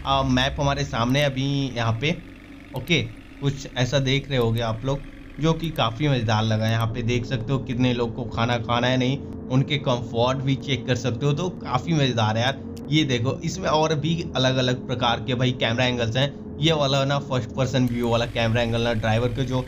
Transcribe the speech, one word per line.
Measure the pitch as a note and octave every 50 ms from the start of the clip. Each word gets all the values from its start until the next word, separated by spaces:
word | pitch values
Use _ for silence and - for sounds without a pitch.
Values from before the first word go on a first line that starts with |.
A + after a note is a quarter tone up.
| -
आ, | C3+ C3+ C3+
मैप | C3+ C3+ B2+ B2+ B2+ C#3+ - -
हमारे | C#3+ C#3 C#3 C#3 C#3
सामने | C#3+ - A2+ A#2 B2 C3 C#3+ D3
अभी | C#3+ B2+ C3 C3+ C#3 C#3+ C#3 C#3 C3
यहाँ | G#2 A#2 A#2 A2+ A2+ A2+
पे, | C#3 D#3 E3+ - - - - - - - - - - - -
ओके, | B2+ - - F3 C3+ A2 A2+ - - - - - -
कुछ | C#3 C#3 C#3 - - E3 -
ऐसा | B2 B2 A2+ D3 C#3
देख | C3+ B2+ C3+ C#3 C#3 C#3+
रहे | C#3 B2+
होगे | A#2 A2+ A2+ A#2
आप | A#2 A2+ A2 A2 A#2+
लोग, | C3+ C#3 C#3+ - - - - - - - -
जो | C#3+ E3 D#3+
कि | D#3+ E3+ D#3+
काफ़ी | - - A#2+ A2+ A2+ A2+ D3 D3
मज़ेदार | C3+ A#2+ A2+ A2 G#2+ G#2+ A2
लगा। | A2 A2 G#2+ A2 A2
यहाँ | A2+ A2+ A#2 A2+
पे | A#2 B2 A#2
देख | A#2 B2 B2 A#2+
सकते | - C3+ A#2 A2 -
हो | C#3 B2+
कितने | - - B2 A#2 B2+ B2 A#2+
लोग | A#2+ A#2+ A2+ A2
को | B2+ B2
खाना | G#2+ - A#2 A2+ A#2+ A#2+ A#2
खाना | A2 A#2+ A#2+ A#2+ B2
है, | B2 B2+
नहीं, | B2+ B2 B2+ C#3 C3+ - - - - - -
उनके | B2+ C3+ C3 - D3+ C#3+
comfort | - C#3+ B2 A#2+ A2 - A2+ A2+ A#2+ B2+ C3 C#3
भी | C3 C#3 C3+ A2+
check | - - C3+ A#2 A2+
कर | - B2+
सकते | A#2 - B2+ A2+ A2+ C#3+
हो, | C#3+
तो | D3 D#3 F3+ F#3 - -
काफ़ी | - D3 B2 C3+ - E3 E3
मज़ेदार | D3+ C#3 B2+ A#2 A2+ G#2+ G#2+ A2
है | A2+
यार। | A#2+ C3 C#3 - - - - - - -
ये | C#3+ D#3 D3+
देखो, | C3+ B2+ A#2 A2 C3 - -
इसमें | - E3 - - F#2+ F#2
और | C#3+ D#3 D#3 D#3 D#3+
भी | C#3+ C#3+ D#3+ E3+ E3 - - -
अलग-अलग | C3 C3 B2+ B2+ C3 B2+ B2+ B2 B2+ -
प्रकार | - B2+ A2 A#2+ A#2+ A#2 A#2
के | A2 A2 B2+
भाई | A#2+ C3 B2+ B2
camera | C3 C3+ A#2 A#2 B2 B2+
angles | B2 B2 A#2+ A#2 A2+ A2+
हैं। | C3 C#3 C#3+ - - - - - -
ये | C#3+ D#3+ D#3+
वाला | D3+ C#3+ C3+ C#3 C#3 C3+
ना | C#3 C#3+ D3
first | C#3+ - C3+ B2+ A2 A2
person | - C3 C3 B2+ - C3 B2+ A#2+
view | A#2 A#2+ A#2+ A#2
वाला | A#2 A#2 A#2 A#2+
camera | A2 A#2+ A#2 A2+ A2+ B2
angle | A#2+ A2+ A#2 A#2
ना, | A#2 A#2 A#2
driver | G#2+ G#2+ A2 G#2+ A2+ B2 B2
के | A2+ C#3 C3+
जो | A#2+ B2+ C3 A#2+